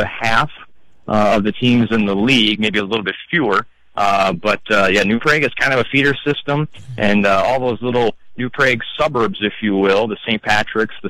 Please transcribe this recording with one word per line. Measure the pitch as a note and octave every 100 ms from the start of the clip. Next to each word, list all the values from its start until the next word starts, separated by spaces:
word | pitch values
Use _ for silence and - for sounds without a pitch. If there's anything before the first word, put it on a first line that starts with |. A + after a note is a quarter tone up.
| G#2 -
half, | A2+ A2+ D3+ - - - - - -
uh, | G#2+ G#2 G#2+
of |
the | G#2
teams | - B2 A#2+ A2
in | A2+ G2+
the | G2
league, | A2+ C3 G#2+ G#2
maybe | G#2+ G#2
a | G2
little | A2+
bit | F#2+ - -
fewer. | F3 A#2+ G2 A#2 _ -
Uh, | - G2+ G2 F#2+
but, | F2+ G#2 G2+ -
uh, | G#2 F#2+
yeah, | G2+
New | G2 A#2
Prague | D3+ D3+
is | C3+ -
kind | C3+
of | C3
a | A#2
feeder | C3+ C#3+ C3+ D3
system, | C#3+ - C#3+ D3+ - - A#2+
and, | G#2 G#2 G2+
uh, | G2 F#2+
all | C3
those | B2+ G#2+
little | B2 B2 A#2 - - -
New | B2
Prague | C#3+ C3+ A#2+ - -
suburbs, | D3+ B2+ G#2+ G2
if | G#2 -
you | A2 G2
will, | G2 G2 A2+
the | G#2+ -
Saint | A2
Patrick's, | - G#2 A2 A2 A2
the | -